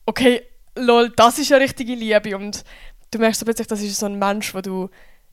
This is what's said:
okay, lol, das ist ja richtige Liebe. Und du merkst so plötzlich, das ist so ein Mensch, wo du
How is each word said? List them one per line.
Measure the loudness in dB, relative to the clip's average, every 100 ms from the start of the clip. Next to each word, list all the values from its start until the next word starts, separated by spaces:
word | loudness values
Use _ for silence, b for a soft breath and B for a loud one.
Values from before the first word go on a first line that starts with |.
| -8
okay, | 2 2 2 -4 -20 -20 -4
lol, | 2 4 4 4
das | 4 4
ist | 2
ja | 4
richtige | 4 -2 -8 -6
Liebe. | 0 0 0 -8
Und | -8 -12 -16 B B B -10
du | -2
merkst | 0 0
so | -4
plötzlich, | -6 -6
das | -6
ist | -6 -6
so | -6
ein | -4
Mensch, | -4 -4 -6
wo | -10
du | -8 -8 -8 b b b b